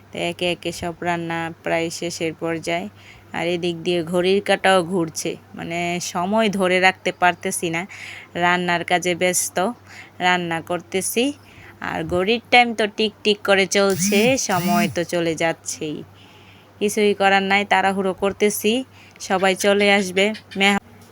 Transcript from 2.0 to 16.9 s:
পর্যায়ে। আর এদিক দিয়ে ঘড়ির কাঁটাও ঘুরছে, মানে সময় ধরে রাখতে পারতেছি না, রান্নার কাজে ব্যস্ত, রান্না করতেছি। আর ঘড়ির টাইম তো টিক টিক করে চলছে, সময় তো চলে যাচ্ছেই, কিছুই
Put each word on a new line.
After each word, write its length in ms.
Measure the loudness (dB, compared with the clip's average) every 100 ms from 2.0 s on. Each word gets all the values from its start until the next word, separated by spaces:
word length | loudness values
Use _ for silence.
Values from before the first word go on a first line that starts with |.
| -8 -4 -6
পর্যায়ে। 560 | -4 -6 -4 -4 -4 -6 -14 -20 -20 -10
আর 140 | -6 -4
এদিক 360 | -2 -4 -4
দিয়ে 200 | -2 -2
ঘড়ির 380 | 0 0 2 2
কাঁটাও 420 | 2 2 4 4
ঘুরছে, 520 | 2 -2 -2 -4 -6 -8 -12 -12
মানে 440 | -8 -6 -4 -4
সময় 480 | -6 -4 0 2 0
ধরে 300 | 2 2 4
রাখতে 320 | 4 2 -6
পারতেছি 580 | 2 2 2 -6 -4 -4
না, 180 | -4 -8 -14 -16 -18 -12
রান্নার 500 | 0 2 2 0 -2
কাজে 320 | 0 0 0 0
ব্যস্ত, 560 | 0 0 -4 -2 -2 -4 -16 -20 -20 -2
রান্না 420 | 0 0 -2 -6
করতেছি। 720 | -4 -6 -4 -6 -2 -2 -2 -4 -18 -20 -20 -12
আর 220 | -8 -6
ঘড়ির 380 | -2 -2 0 -2 4
টাইম 220 | 4 4
তো 140 | 0 -4
টিক 260 | 0 -4 0
টিক 160 | -2 0 2
করে 200 | 2 4
চলছে, 720 | 2 2 2 0 2 4 2
সময় 520 | 0 -2 2 2 0 -2
তো 80 |
চলে 320 | -2 -2 -2 0
যাচ্ছেই, 680 | -2 -2 -10 -8 -8 -8 -14 -20 -20 -20 -20 -20 -20 -4
কিছুই 340 | -2